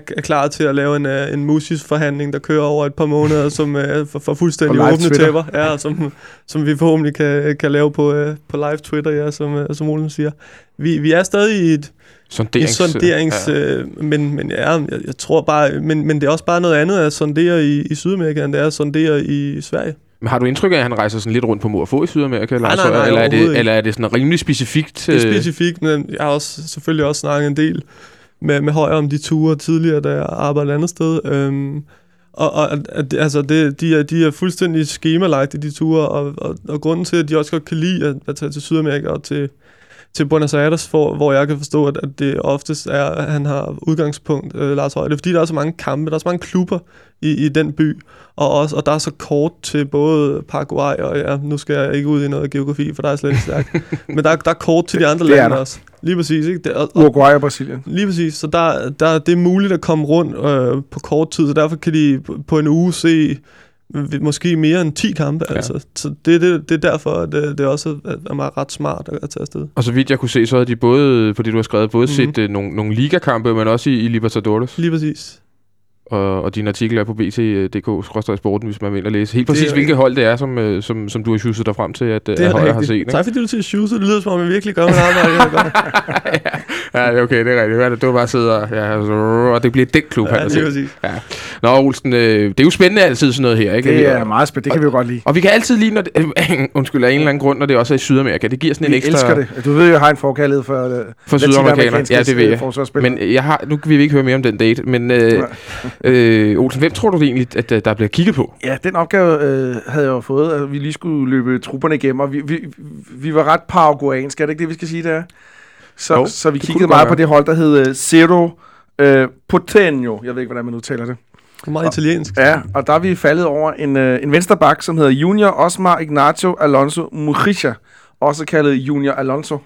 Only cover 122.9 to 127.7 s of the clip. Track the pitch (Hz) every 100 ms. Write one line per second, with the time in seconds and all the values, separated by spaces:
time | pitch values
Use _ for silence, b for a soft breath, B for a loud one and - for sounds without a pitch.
122.9 | 156 185 170 147 160 175 143 156 - 147
123.9 | 135 131 127 147 156 180 196 147 147 -
124.9 | 165 143 135 165 208 208 156 170 175 185
125.9 | 170 156 147 143 160 185 175 151 139 143
126.9 | 160 160 156 151 143 202 196 139